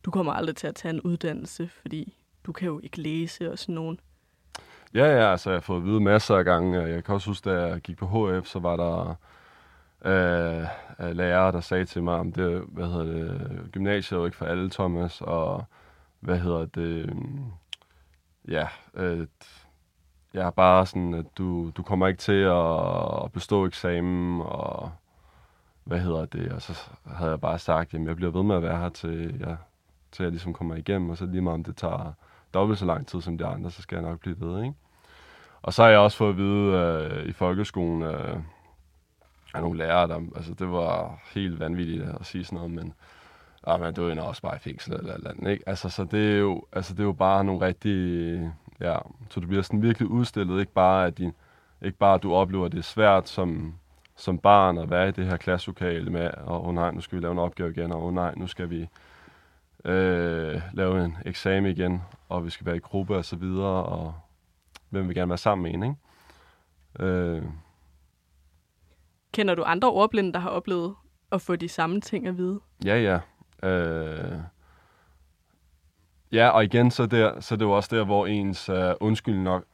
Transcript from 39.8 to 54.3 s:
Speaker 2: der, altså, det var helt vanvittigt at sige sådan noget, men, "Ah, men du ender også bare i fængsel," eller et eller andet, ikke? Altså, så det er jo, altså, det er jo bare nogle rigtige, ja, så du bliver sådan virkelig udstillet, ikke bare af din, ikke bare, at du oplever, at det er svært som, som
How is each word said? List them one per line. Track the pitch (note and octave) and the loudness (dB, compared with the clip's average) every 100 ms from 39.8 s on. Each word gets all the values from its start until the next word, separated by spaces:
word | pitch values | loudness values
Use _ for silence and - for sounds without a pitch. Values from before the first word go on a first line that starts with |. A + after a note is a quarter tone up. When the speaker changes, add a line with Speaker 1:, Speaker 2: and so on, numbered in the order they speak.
| D#2+ F2 E2+ | 2 4 2
Speaker 2:
der, | E2 E2+ - | 0 -8 -10
altså, | E2+ | -12
det | E2+ F#2 | -6 -4
var | F2 E2 F2 E2 - - | -2 0 -2 -4 -12 -10
helt | G2+ F#2+ E2 | -6 -4 -4
vanvittigt | D#2 F2+ E2+ E2+ | -4 -4 -4 -6
at | - - F2+ | -6 -10 -10
sige | F#2 | -10
sådan | F2 F2 | -8 -8
noget, | E2+ | -8
men, | E2+ E2+ - - - - - - _ - | -8 -10 -14 -20 -20 -20 -20 -20 _ -2
"Ah, | E2+ | 0
men | E2 | 0
du | E2+ E2+ | -4 -4
ender | D#2+ | -4
også | E2 - | -6 -8
bare | - D2+ | -8 -8
i | |
fængsel," | - C2+ - | -10 -12 -10
eller | - - | -10 -8
et | - | -10
eller | - | -12
andet, | - F#2+ | -8 -4
ikke? | G2+ - | -4 -4
Altså, | F#2+ F#2 | -6 -6
så | - | -6
det | F#2 G#2 G#2+ | -2 2 4
er | G#2 | 4
jo, | G2+ F2 - | 4 0 -4
altså, | - F#2+ | -8 -6
det | F#2 | -2
er | |
jo | G#2 | -2
bare | D#2+ F#2+ G2 | 2 4 4
nogle | G2 F#2 F#2 | 2 2 0
rigtige, | F2+ G#2 F#2+ F2+ E2+ E2+ E2+ E2 D#2+ - _ | 0 -2 0 0 -2 -2 -4 -6 -8 -20 _
ja, | F2+ D#2+ - - A2+ | -4 -4 -6 -18 -10
så | - | -8
du | E2+ | -2
bliver | G2 | -2
sådan | F#2 G#2 | 0 2
virkelig | A2+ A2+ G#2+ | 4 2 2
udstillet, | A#2+ A#2+ G#2+ F#2 F#2 | 2 0 -2 0 0
ikke | G2 | 0
bare | - F#2 F#2+ F2+ | 4 6 6 2
af | |
din, | D#2 F2 - _ _ _ _ | 0 -6 -6 _ _ _ _
ikke | G2 F#2 | -8 4
bare, | G2+ | 6
at | F#2+ | 6
du | G2 | 4
oplever, | F2+ F#2 F#2+ E2+ | 4 4 0 -2
at | |
det | E2+ | -4
er | |
svært | - A2 G#2+ F#2+ F2+ | -6 4 6 6 4
som, | - F2+ D#2 D#2 E2 _ _ _ - | -4 -2 -2 -8 -12 _ _ _ -10
som | - | -4